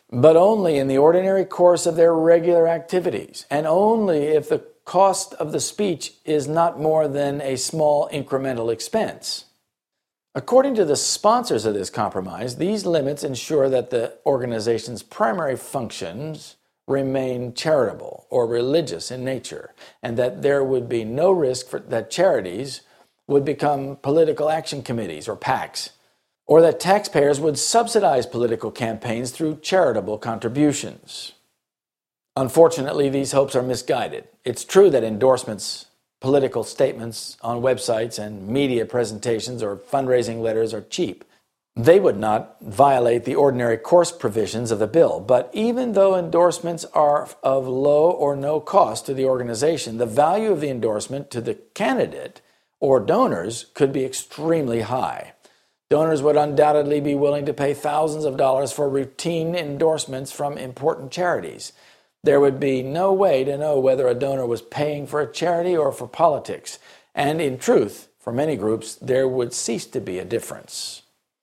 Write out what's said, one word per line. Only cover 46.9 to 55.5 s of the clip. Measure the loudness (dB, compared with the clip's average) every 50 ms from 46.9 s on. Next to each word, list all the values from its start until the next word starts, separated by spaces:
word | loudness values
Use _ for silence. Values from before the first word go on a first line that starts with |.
| 0
are | 2 2 4 2 0 -2 -6 -8 -4 -2
of | 0 0 0 0
low | -2 -2 0 2 2 4 4 4 4
or | 2 2 0 -2 -2
no | -2 -4 -4 -4 -4
cost | -4 0 2 4 4 4 2 -4 -6
to | -6 -4
the | -2 0
organization, | 0 0 0 -2 -4 -4 -2 0 0 0 -2 -4 -6 -4 -4
the | -4
value | 0 2 2 2 4 2 2 0 0 0
of | 0
the | -2 -4
endorsement | -4 -2 -2 -2 -2 -2 -4 -8 -10 -10 -10 -10 -8
to | -8
the | -6 -6 -6 -8 -10 _ -8
candidate | -4 -2 0 0 0 -2 -2 -4 -8 -14 -14 -16 -20 _ _ _ _ _ _ _ -2
or | 2 4 4 4
donors | 4 2 2 2 2 2 0 -2 -4 -6 -8 -10 -12 _ -4
could | 0 0 0 0
be | 0 -4
extremely | -4 -6 -8 -12 -12 -12 -6 -2 0 0 0 0 0 -2 -2 -2
high. | -2 -4 -4 -4 -4 -6 -8 -12 -16 -20 _ _ _